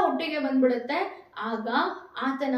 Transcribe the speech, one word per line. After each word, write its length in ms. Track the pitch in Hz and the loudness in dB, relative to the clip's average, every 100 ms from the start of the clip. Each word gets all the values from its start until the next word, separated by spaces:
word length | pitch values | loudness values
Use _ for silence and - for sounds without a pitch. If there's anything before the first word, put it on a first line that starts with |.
ಒಟ್ಟಿಗೆ 380 | 339 269 320 302 | 6 2 -2 -2
ಬಂದ್ಬಿಡುತ್ತೆ. 920 | 269 262 254 233 247 320 392 - - - | 0 4 4 2 0 -2 -2 -6 -16 -8
ಆಗ 300 | 220 220 220 262 370 - - - | -4 -4 0 0 0 -4 -12 -4
ಆತನ 320 | 262 262 277 | -4 -2 0